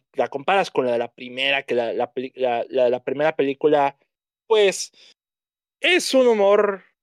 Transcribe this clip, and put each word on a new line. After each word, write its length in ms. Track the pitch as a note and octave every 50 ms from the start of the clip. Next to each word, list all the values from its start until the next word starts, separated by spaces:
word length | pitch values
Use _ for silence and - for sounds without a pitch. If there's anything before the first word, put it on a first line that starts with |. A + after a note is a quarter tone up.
| _ _ _
la 140 | - A#2+ A#2
comparas 440 | - C#3 C#3 F#3 F#3+ G3 F3+ -
con 160 | - D#3 C3 B2
la 60 | A#2+
de 40 | A#2
la 160 | A#2+ A#2+ -
primera, 480 | - C3 B2 B2 B2+ C3+ C#3 C#3 C#3
que 140 | C3+ - B2
la, 180 | A#2+ A#2+ A2+ F#2
la 180 | G#2 B2 -
peli-, 220 | - C3 B2+ C3 -
la, 300 | - B2+ B2 A#2+ A#2 - -
la, 200 | - B2+ B2+ A#2+
la 140 | B2 B2 -
primera 320 | - B2+ C#3 D3 D#3 D#3
película, 600 | - C#3+ C#3 C3+ - - D3+ D3+ D3 C#3 C#3 - _ _ _ _ _ _ _ _ _ _ _
pues, 440 | A3 A3 G#3 G3 F3 - - - _ _ - _ _ _ _ _ _ _ _ _ _ _ _ _ _ _
es 360 | - D#4 F4+ E4+ - - -
un 120 | C4 B3+ A#3+
humor, 560 | A3+ G#3+ G3 G3 G3+ G#3 G#3 G3+ G3 F#3 - _ _ _